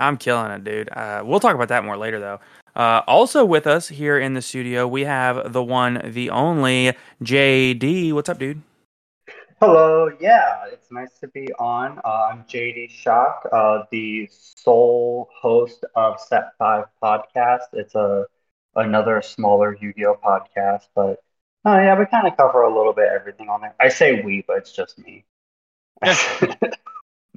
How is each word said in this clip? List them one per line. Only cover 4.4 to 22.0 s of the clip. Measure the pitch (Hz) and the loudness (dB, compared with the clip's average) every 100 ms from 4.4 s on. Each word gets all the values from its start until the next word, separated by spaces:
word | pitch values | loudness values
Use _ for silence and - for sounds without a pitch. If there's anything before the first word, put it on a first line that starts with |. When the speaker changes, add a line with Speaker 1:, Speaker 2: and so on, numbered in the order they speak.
Speaker 1:
studio, | - 131 123 123 123 | -8 -8 -6 -4 -2
we | 131 | -2
have | 139 135 127 123 - | -4 -2 -2 -2 -4
the | 123 | -4
one, | 123 127 123 120 - | -2 0 0 -2 -6
the | 117 123 | -8 -6
only, | 120 156 165 131 127 127 123 - - | -2 0 0 0 2 0 -2 -10 -14
J | 117 135 139 131 131 | -2 2 4 4 2
D. | 123 131 185 165 | 0 -2 -2 -2
What's | 151 147 | -2 -4
up, | 156 | -6
dude? | 135 151 - _ _ _ _ _ - - - - | -8 -10 -16 _ _ _ _ _ -20 -20 -18 2
Speaker 2:
Hello. | 220 160 160 160 156 147 | 4 6 4 4 0 -2
Yeah, | 185 226 - - - | 4 4 4 -2 -10
it's | - _ | -18 _
nice | 123 131 _ | -16 -16 _
to | 135 | -18
be | 139 135 123 | -14 -12 -6
on. | 120 120 135 147 | -4 -4 -6 -8
Uh, | 117 110 110 | -6 -2 -2
I'm | 113 113 | -4 -10
J | 123 120 | -8 -8
D | 120 117 | -8 -14
Shock, | - 127 117 139 - - | -8 0 2 2 0 -2
uh, | 113 107 107 107 | 2 2 2 -2
the | 113 107 107 104 | -8 -6 -8 -10
sole | _ _ _ - 117 120 120 120 120 120 - | _ _ _ 2 6 6 4 0 -4 -10 -6
host | 120 117 120 - - | 2 2 2 -6 -8
of | 117 110 107 | 0 0 0
Set | - - - - | -2 -2 -2 -4
Five | 110 107 104 - | 0 0 -4 -6
Podcast. | 110 110 - 127 120 123 - | -2 -2 -2 -2 0 0 -2
It's | 110 104 | -10 -6
a, | 107 104 101 101 _ _ _ _ | -2 0 0 -4 _ _ _ _
another | - 107 107 110 107 | -4 0 0 2 0
smaller | - - 107 101 104 101 | -4 -4 2 4 2 -2
Yu-Gi-Oh | 104 104 104 104 | -12 -4 -2 0
podcast, | 104 98 - - 98 101 _ - | 0 0 -2 -4 -2 -2 _ -2
but, | 139 - _ _ _ _ | -2 -4 _ _ _ _
uh, | 208 196 | 2 4
yeah, | 196 | 6
we | 190 | 4